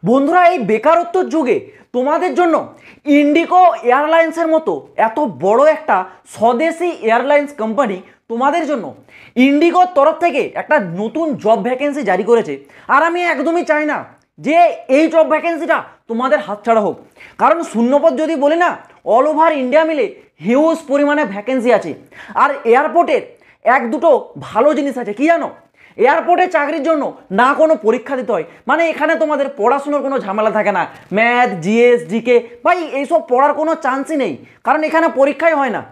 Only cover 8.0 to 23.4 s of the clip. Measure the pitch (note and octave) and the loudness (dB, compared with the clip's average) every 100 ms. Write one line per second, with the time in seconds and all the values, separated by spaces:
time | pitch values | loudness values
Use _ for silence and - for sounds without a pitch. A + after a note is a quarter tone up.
8 | - _ _ A#3 C4+ D#4+ D4+ C#4+ D#3+ A#2 | -12 _ _ -2 0 0 -2 -6 -6 -14
9 | _ - - - C4 C#4+ E4+ F4+ F4+ F4+ | _ -20 -12 0 2 4 2 2 2 4
10 | C#4 D#4+ F4 D4 A#3 - F#3+ D4 F#3+ E3+ | 2 2 -2 -2 -4 -6 -2 0 0 -6
11 | G#3+ A3+ E4 G#3+ G#3 A3 G3 B3+ D4 C#4+ | -6 -4 -4 -2 0 0 0 -4 -4 -4
12 | G#3+ F#3 G#3 A#3 F3+ C#3 - - - C4 | -2 -2 2 0 0 -8 -12 -20 -2 0
13 | D#4+ E4+ F4 D4 C#4 E4+ - D4+ D4+ B3 | 2 -2 -4 -2 -2 -2 0 -2 -2 -6
14 | A#2+ _ _ _ D#3+ E4 F4 B3+ - C4 | -10 _ _ _ -2 2 2 0 -2 0
15 | D#4+ D#4+ D#4 D4+ D#4+ E4 E4+ D4 - _ | 2 2 2 0 -2 -6 -2 -4 -4 _
16 | _ A3+ C4 - G3 G#3 A#3 A3+ G3 C3+ | _ -6 -2 -2 -2 -10 0 0 0 -6
17 | - _ - _ A#3 E4 E4 G#3+ A#3 C#4+ | -14 _ -20 _ 0 0 -2 -2 2 2
18 | D#4+ C4 D#4 D#4+ C#4+ E4 F4 F3 - _ | 2 0 -2 0 0 2 0 -2 -14 _
19 | - G#3+ C#4+ D4+ D#4+ D#4 B3+ D4 D#4+ D#4 | 0 2 2 2 2 2 0 2 2 0
20 | G#3+ - _ _ E3 B3 D#4+ D#4+ - C#4+ | -4 -6 _ _ 0 2 2 0 -2 0
21 | C#4+ D4 C#4+ F#3+ G#3 C4 A3+ G#3+ F3 C3 | 0 0 -2 -6 -4 -2 2 0 0 -12
22 | - - - - - C#4 A3+ A#3+ D4+ E4 | -16 -20 -10 -2 0 0 2 2 2 0
23 | E4+ C4+ - - | 2 0 -4 -20